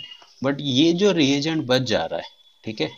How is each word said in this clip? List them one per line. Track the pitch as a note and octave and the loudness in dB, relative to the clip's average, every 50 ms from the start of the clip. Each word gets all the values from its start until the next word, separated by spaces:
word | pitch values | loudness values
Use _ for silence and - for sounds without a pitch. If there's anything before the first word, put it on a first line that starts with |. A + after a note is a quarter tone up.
| - - - - - _ _ - | -12 -18 -20 -20 -20 _ _ -6
but | B2 C3+ C#3 D3 | -4 -4 -4 -4
ये | D3+ C#3+ B2 B2+ D#3 E3 E3+ | -4 -2 2 4 4 4 4
जो | F3 G#3 G#3 | 4 2 2
reagent | F#3 E3+ D3 C3 C#3 C#3+ C#3 D#3+ D#3+ D#3+ C3+ | 4 4 2 2 2 0 0 -2 -2 -2 0
बच | A#2+ B2+ C3 | 0 0 0
जा | C3 A2 G#2 F2+ E2 | 2 0 0 -2 -2
रहा | D#2+ E2 E2 | -2 -6 -8
है, | - - - _ _ _ _ _ - | -8 -10 -16 _ _ _ _ _ -12
ठीक | A2 A2 - | -10 -6 -6
है, | D#3 D3+ - | -6 -6 -6